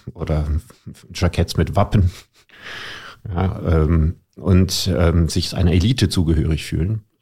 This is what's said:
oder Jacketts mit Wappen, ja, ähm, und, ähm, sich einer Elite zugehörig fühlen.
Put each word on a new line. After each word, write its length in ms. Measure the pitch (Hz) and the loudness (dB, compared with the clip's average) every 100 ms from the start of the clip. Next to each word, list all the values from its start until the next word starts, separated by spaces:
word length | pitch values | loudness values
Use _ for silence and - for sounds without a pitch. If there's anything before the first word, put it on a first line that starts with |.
| - | -16
oder 320 | - 80 78 73 78 - - - - - | -10 -4 -2 -2 -4 -6 -20 -20 -20 -14
Jacketts 420 | 85 87 - 85 - | -4 -2 0 -2 0
mit 200 | 82 73 | 0 0
Wappen, 340 | 101 107 87 - - _ _ - - - - - - - - | 2 2 2 -2 -20 _ _ -20 -16 -14 -14 -16 -18 -18 -8
ja, 320 | 87 92 - - 82 | -2 -2 -2 0 2
ähm, 340 | 78 85 78 - _ - | 4 4 2 -2 _ -6
und, 520 | 90 92 90 - 95 85 | 2 2 2 0 -2 2
ähm, 320 | 87 85 80 | 2 4 2
sich 260 | 87 87 - | 0 -4 0
einer 160 | 87 | 2
Elite 360 | 87 101 131 90 | 4 2 2 0
zugehörig 560 | - 80 78 78 78 | 2 2 2 2 -2
fühlen. 380 | - - 90 110 - _ | -2 -2 -2 -4 -8 _